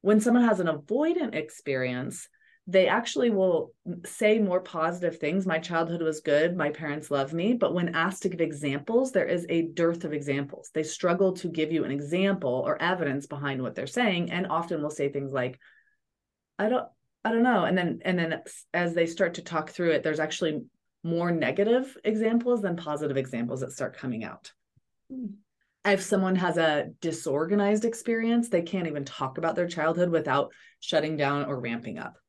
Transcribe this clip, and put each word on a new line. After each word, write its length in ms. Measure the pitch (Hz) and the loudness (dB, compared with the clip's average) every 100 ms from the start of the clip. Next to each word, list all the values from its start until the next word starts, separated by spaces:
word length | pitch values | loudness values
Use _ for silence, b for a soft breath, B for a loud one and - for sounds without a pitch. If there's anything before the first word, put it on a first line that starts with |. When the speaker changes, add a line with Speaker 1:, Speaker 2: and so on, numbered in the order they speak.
Speaker 1:
When 200 | 185 214 | 6 6
someone 220 | 226 240 | 6 6
has 160 | 240 196 | 6 4
an 80 | 170 | 2
avoidant 680 | 151 - 233 311 339 269 - | -2 -2 0 2 2 0 -2
experience, 920 | 117 - - 131 127 123 135 - - b b b - | -6 -10 -4 -2 0 -2 -6 -8 -14 b b b -2
they 220 | 185 175 | 2 4
actually 420 | 202 233 - 247 | 2 -2 0 0
will 420 | 208 185 165 - _ - 175 | 2 2 0 -2 _ -12 -10
say 340 | - - 214 220 | -10 -2 2 4
more 200 | 202 185 | 4 0
positive 580 | 180 170 160 175 175 165 | -2 -4 -2 -2 -4 -2
things. 280 | 151 185 185 | -2 -2 0
"My 120 | 160 | -2
childhood 440 | 170 170 165 170 | -2 -2 -2 -2
was 180 | 160 156 | -2 -2
good. 360 | - 147 165 180 | 2 4 4 0
My 140 | 151 | -4
parents 420 | 151 160 147 151 | -4 -6 -6 -4
love 200 | 143 135 | -2 -2
me." 220 | 165 190 | 0 0
But 200 | 240 190 | 2 2
when 200 | 175 175 | 2 0
asked 280 | 170 170 190 | 0 0 -2
to 60 | 196 | -4
give 120 | 170 | -2
examples, 720 | 160 147 147 139 143 226 262 | -2 -2 -4 -4 0 0 2
there 140 | 196 - | 0 0
is 200 | 175 170 | -2 0
a 140 | 165 | 0
dearth 420 | 165 147 170 170 | 0 2 0 2
of 80 | 165 | -4
examples. 580 | 147 143 139 139 - - | -4 -2 -2 -2 -8 -8
They 100 | - | -4
struggle 500 | 156 - 180 180 190 | -4 -2 0 4 2
to 140 | 185 175 | 2 -4
give 220 | 156 156 | -2 0
you 140 | 165 | 0
an 80 | - | 0
example 720 | 139 143 175 196 190 139 127 | -2 -2 0 2 2 0 0
or 160 | 127 123 | 0 0
evidence 440 | 165 185 147 139 139 | 0 0 0 -2 -6
behind 360 | 143 143 131 | -6 -4 -2
what 140 | 127 - | -4 -6
they're 100 | 135 | -6
saying, 460 | - 240 180 175 | 0 0 2 -2
and 160 | 170 185 | -2 -2
often 340 | 160 170 170 | -2 -2 -4
will 80 | 147 | -4
say 180 | 151 139 | -2 -2
things 240 | 139 139 | -2 -4
like, 280 | 135 123 127 b b b b _ _ _ _ _ - | -2 -2 -4 b b b b _ _ _ _ _ -4
I 60 | 208 | 0
don't, 180 | 247 - _ _ _ | 0 -2 _ _ _
I 60 | - | -2
don't 120 | 226 | 4
know. 220 | 240 226 | 4 4
And 120 | 165 185 | 4 2
then, 240 | 175 170 | 0 -2
and 140 | - 180 | -2 0
then 140 | 165 | 0
s-, 320 | 160 - - - | -2 -8 -20 -4
as 220 | 170 175 | -2 0
they 120 | 170 165 | 2 0
start 280 | 170 185 | 2 0
to 80 | 175 | 0
talk 280 | - 165 156 | -4 -4 -4
through 200 | - 175 | -2 2
it, 100 | 156 | 2
there's 180 | 160 156 | 2 0
actually 420 | 156 - 170 151 - _ _ _ | -2 0 -2 -2 -6 _ _ _
more 260 | 165 170 170 | -2 0 2
negative 680 | 165 127 151 208 247 269 - | 2 0 2 4 4 2 -4
examples 580 | - 214 220 233 240 240 | -2 0 2 2 2 2
than 140 | 196 170 | 2 -2
positive 400 | - 156 151 135 | -4 -4 0 -2
examples 440 | 131 120 120 127 | -2 -4 -4 -4
that 120 | 131 | -6
start 240 | - 123 - | -6 -8 -6
coming 280 | 127 117 | -6 -6
out. 280 | 101 - - _ _ _ _ _ _ | -6 -12 -18 _ _ _ _ _ _
Speaker 2:
Hmm. 160 | 262 226 202 _ _ _ _ | -10 -10 -12 _ _ _ _
Speaker 1:
If 160 | 202 196 | 2 2
someone 340 | - 208 190 185 | 2 2 4 2
has 220 | 180 165 | 2 2
a 320 | 160 147 - - | 2 2 -2 -6
disorganized 840 | 170 156 - 143 165 208 202 214 | -6 -4 -2 -2 2 2 2 2
experience, 640 | 226 226 - 226 226 233 233 | 0 -4 -2 -2 2 2 2
they 140 | 175 | 0
can't 240 | 170 190 165 | 0 -2 -2
even 180 | 147 | -4
talk 340 | 139 - 131 - | -8 -6 -6 -2
about 180 | 165 160 | -2 0
their 100 | 170 | -2
childhood 440 | 175 156 170 175 | 0 0 2 2
without 420 | 165 147 135 147 B B B | 2 2 0 0 B B B
shutting 380 | - 160 151 156 | -2 0 0 0
down 300 | 139 143 143 | 0 0 -2
or 120 | 135 | -4
ramping 400 | 120 117 117 87 | -4 -6 -8 -10
up. 160 | - - | -12 -14